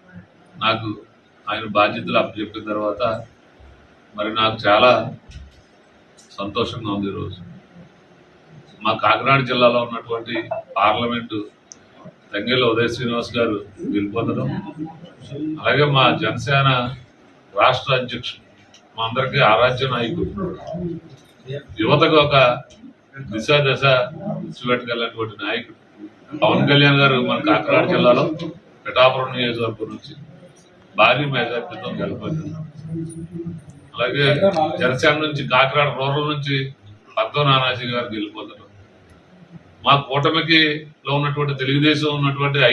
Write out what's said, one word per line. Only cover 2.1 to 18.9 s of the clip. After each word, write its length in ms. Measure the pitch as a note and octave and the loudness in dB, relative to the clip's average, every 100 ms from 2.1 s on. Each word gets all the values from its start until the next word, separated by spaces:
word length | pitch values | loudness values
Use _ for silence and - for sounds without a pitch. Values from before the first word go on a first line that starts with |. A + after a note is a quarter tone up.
| A#2 | 0
అప్పచెప్పిన 400 | G#2+ G#2+ G#2 G#2+ G#2 | 0 -4 -8 -8 -6
తర్వాత 300 | G#2+ G#2 G2+ G2+ F#2 - _ _ _ - - _ _ _ G#2 | -4 -4 -2 -2 -2 -8 _ _ _ -20 -20 _ _ _ -8
మరి 120 | G#2+ A2 | -6 -2
నాకు 160 | A2 G#2+ G#2 | -2 0 2
చాలా 260 | G#2+ B2+ A#2 - - - - - - _ _ _ _ _ _ - - | 6 6 4 0 -10 -16 -20 -20 -20 _ _ _ _ _ _ -18 -10
సంతోషంగా 520 | G2+ A#2 A2 A2+ G#2+ G2+ | -6 -4 -4 -4 -6 -4
ఉంది. 120 | G2 | -4
ఈరోజు 280 | F#2+ F#2+ - - - - - - _ _ _ _ _ _ - - - | -6 -8 -10 -16 -20 -20 -20 -20 _ _ _ _ _ _ -20 -20 -6
మా 80 | A2 A2 | -4 0
కాకినాడ 380 | G#2+ B2 B2 C3+ B2 | 2 2 4 2 2
జిల్లాలో 300 | B2+ B2 A#2+ A#2+ | 4 4 4 0
ఉన్నటువంటి 480 | A#2 A2+ A2+ A#2 A2+ A2+ A2 - F#2+ | -6 -6 -6 -4 -6 -6 -8 -6 0
పార్లమెంటు 600 | G#2+ A#2 A#2+ A#2 A#2 A2 G#2 - - - _ - - - _ | 2 2 -2 -4 -6 -8 -10 -16 -20 -20 _ -20 -20 -20 _
తంగేళ్ళ 320 | G2+ A2 B2 A#2+ | -8 -2 2 2
ఉదయ్ 180 | A2+ A#2 | 2 0
శ్రీనివాస్ 380 | B2 B2 A#2+ A#2 B2 | -2 -4 -4 -4 -2
గారు 220 | A2+ G#2 - - F#3+ | 0 -2 -8 -10 -4
గెలుపొందడం, 540 | - G2+ - - C3+ C3+ F#3 - D#3 D#3+ - - - - C#3+ D#3 D#3 | -2 -2 -2 -2 -2 -4 -4 -8 -10 -12 -12 -20 -20 -16 -10 -8 -4
అలాగే 260 | A2+ B2+ D3 C3+ | 0 2 2 4
మా 60 | B2 - | 4 2
జనసేన 460 | - A#2 C#3+ C#3 C#3 C3 B2 - - _ - _ _ | -2 -4 0 2 4 2 -2 -8 -16 _ -20 _ _
రాష్ట్ర 400 | G2+ A#2+ B2 - B2+ | 2 2 2 2 0
అధ్యక్షుడు 420 | B2 B2 - - _ _ _ - _ | 0 -8 -10 -14 _ _ _ -20 _